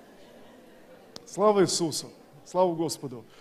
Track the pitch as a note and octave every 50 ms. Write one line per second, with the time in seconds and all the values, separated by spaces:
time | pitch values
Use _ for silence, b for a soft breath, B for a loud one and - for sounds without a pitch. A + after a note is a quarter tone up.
0 | - - - - - - - - - - - - - - - - - - - -
1 | - - - - - - - E3+ G3+ G#3+ G#3 G3+ F3+ - - - F3 D#3 B2+ -
2 | - A#2+ - - - - - - - - - F3+ F#3 F3+ E3+ D#3+ E3 D3+ - -
3 | D3 C3+ B2+ A#2 A2 B B B